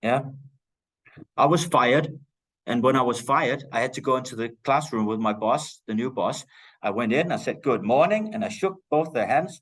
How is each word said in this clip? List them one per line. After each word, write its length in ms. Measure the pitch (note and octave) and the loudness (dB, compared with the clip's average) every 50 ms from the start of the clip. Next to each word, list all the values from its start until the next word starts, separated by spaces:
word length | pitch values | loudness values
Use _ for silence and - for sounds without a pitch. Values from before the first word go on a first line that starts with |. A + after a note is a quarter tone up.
Yeah. 200 | - A2+ A#2+ C3+ C#3 C#3 - - - - _ _ _ _ _ _ _ _ _ _ _ - _ - - _ _ | 0 0 0 0 0 -4 -12 -16 -20 -20 _ _ _ _ _ _ _ _ _ _ _ -20 _ -20 -20 _ _
I 100 | - B2 | 2 4
was 200 | C#3+ D#3+ F3 - | 4 4 4 2
fired. 540 | - - C3+ B2 A#2+ B2 D3 D#3+ - - - - _ _ _ _ _ _ _ _ | 2 2 2 4 6 4 4 2 0 -6 -12 -16 _ _ _ _ _ _ _ _
And 180 | - - B2 A2+ | -4 -2 2 4
when 120 | B2+ C3 | 4 4
I 60 | C3+ | 4
was 180 | B2+ A#2+ A#2+ - | 4 2 0 -2
fired, 440 | - - C#3 D3 E3 B2+ B2+ C#3+ - - | 0 0 2 2 2 2 -2 -2 -6 -6
I 100 | - A#2 | -4 -2
had 120 | A#2 C3 - | -2 -2 -4
to 80 | - | -6
go 160 | - C#3+ C3 | -2 0 0
into 180 | C3 B2 B2 B2+ | 0 0 -4 -8
the 140 | A2+ A2+ A#2 A#2 _ _ | -6 -6 -6 -8 _ _
classroom 420 | - C3+ C#3+ D#3 - - A2+ A2 | 0 0 0 0 0 -2 -2 0
with 120 | G#2+ A2 A2 | 0 0 0
my 140 | A2 G#2+ G#2+ | 0 -2 -2
boss, 480 | G#2+ A2+ A2 B2 D3+ D3+ - - - _ | 0 0 0 0 0 -2 -6 -14 -20 _
the 80 | - A2+ | -6 -4
new 160 | G#2+ A#2 C3 | -4 -4 -4
boss. 340 | C3 - F#2 F#2 B2+ - - _ _ - - - _ _ - | -4 -2 -2 -2 -2 -4 -10 _ _ -20 -20 -20 _ _ -6
I 80 | G#2 | -6
went 220 | G2 G#2 A#2+ A2 A2 | -2 -2 -2 0 0
in, 180 | C3+ E3+ F3 | 0 0 0
I 60 | E3+ | -2
said, 260 | A2 - - A#2+ - - | -6 -4 -6 -8 -6 -2
Good 200 | - B2 G#2+ F#2 | -2 -2 0 0
morning, 500 | G#2+ A#2 C3+ D#3 F3+ G#3 G#3+ G#3+ A3 - | 0 2 4 4 4 2 0 -2 -4 -6
and 120 | A2+ A2 | -6 -6
I 40 | G#2+ | -6
shook 280 | - - - F#3+ F#3+ - _ _ | -6 -2 -4 -4 -4 -4 _ _
both 200 | - D3+ D#3+ D#3+ | 0 0 0 0
their 140 | - A#2+ G#2+ | -2 -4 -2
hands 360 | F#2+ A#2 C#3+ E3 F#3 - - | 2 2 0 0 0 -6 -14